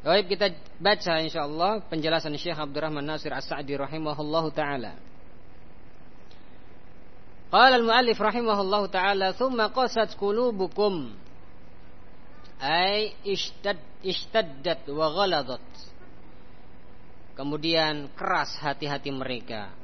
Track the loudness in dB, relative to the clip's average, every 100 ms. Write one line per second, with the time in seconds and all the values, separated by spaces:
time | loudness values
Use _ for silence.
0 | 6 4 4 2 2 0 -8 0 4 4
1 | 4 2 2 -2 -2 2 2 2 -2 0
2 | 2 2 0 -4 -4 -4 -4 -2 -2 -2
3 | -4 -4 -4 -4 -4 -4 -2 -2 -2 -2
4 | -4 -2 0 0 0 0 0 -2 -4 -8
5 | -10 -8 -8 -8 -10 -10 -10 -10 -10 -10
6 | -8 -8 -8 -8 -8 -8 -8 -8 -8 -8
7 | -8 -8 -10 -10 4 8 10 8 6 6
8 | 6 4 2 2 2 2 4 2 2 2
9 | 4 4 2 2 0 2 2 2 2 2
10 | 0 0 0 2 2 2 -2 4 4 2
11 | -4 -8 -8 -8 -8 -10 -10 -10 -10 -10
12 | -8 -10 -8 -8 -8 -4 2 4 4 2
13 | 0 -2 -2 0 -2 -2 -2 -2 -4 -6
14 | -4 -4 2 2 2 -2 -2 -2 -2 0
15 | 2 4 4 2 0 -6 -8 -10 -10 -10
16 | -10 -8 -8 -8 -10 -10 -8 -8 -8 -8
17 | -8 -8 -8 -4 -2 0 4 4 4 0
18 | -4 -4 0 2 0 -2 -2 -2 -2 -2
19 | -2 -4 -4 -4 -4 -6 -6 -8